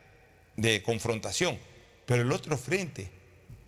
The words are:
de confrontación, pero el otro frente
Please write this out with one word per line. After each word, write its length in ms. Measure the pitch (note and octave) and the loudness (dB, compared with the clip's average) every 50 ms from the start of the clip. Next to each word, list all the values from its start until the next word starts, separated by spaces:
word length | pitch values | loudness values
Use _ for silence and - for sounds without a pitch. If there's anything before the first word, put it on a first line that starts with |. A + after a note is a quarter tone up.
| - - - - - - - - - _ _ - | -20 -20 -20 -20 -20 -20 -20 -20 -20 _ _ 0
de 260 | G#2+ A2+ A2 G2+ - | 2 4 4 4 2
confrontación, 720 | - A#2 G#2+ - A#2 A2+ G#2+ F#2 G2+ G2+ - F3 F3 B2+ - - - - - - - - - - | 0 -2 -2 0 -2 -2 -2 -4 -4 -2 0 0 0 0 -2 -8 -16 -20 -20 -20 -20 -20 -20 -2
pero 160 | - B2 A#2+ A#2+ | 2 4 4 4
el 80 | B2+ | 4
otro 260 | D3+ F#3+ - - D3+ B2 | 0 0 0 -2 -2 -2
frente 520 | - - E3+ G3 F#3 C#3+ - - F#2+ F2+ - - - - - - - - - - - | 0 -2 -2 -2 -2 -4 -6 -10 -12 -12 -14 -18 -20 -20 -20 -20 -20 -20 -20 -20 -20